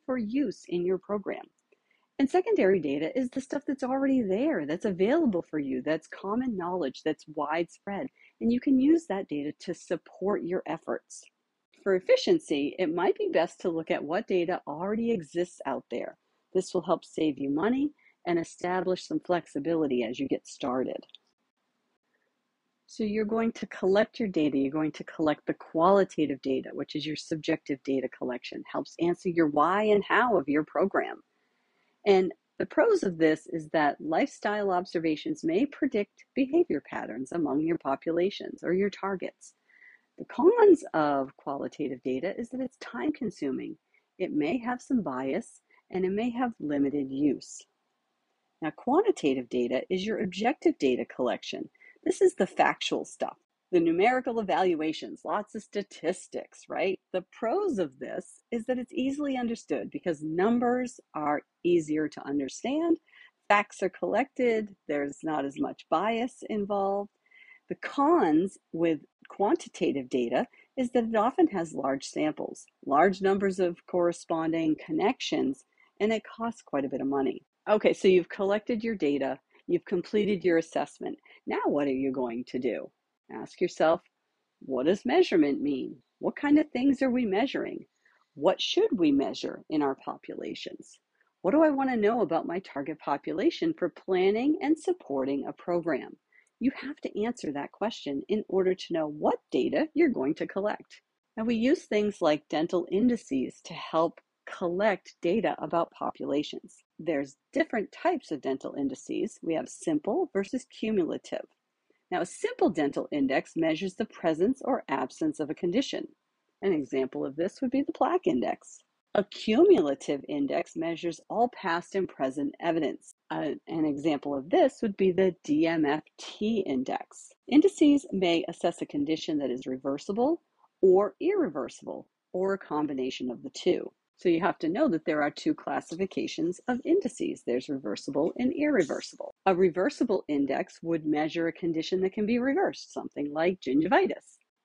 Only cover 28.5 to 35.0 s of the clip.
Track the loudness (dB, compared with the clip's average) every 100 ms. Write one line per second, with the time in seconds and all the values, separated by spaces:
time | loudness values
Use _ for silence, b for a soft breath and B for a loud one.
28.5 | -14 -10 -8 -8 -2 0 0 0 2 2
29.5 | 4 4 4 4 2 4 2 4 2 2
30.5 | 0 0 0 0 0 -2 -8 -18 _ _
31.5 | _ _ _ _ _ 4 6 4 -2 _
32.5 | -6 -2 4 4 4 2 4 4 4 -2
33.5 | -8 -2 2 2 0 -2 0 0 -2 -4
34.5 | -2 0 0 0 -2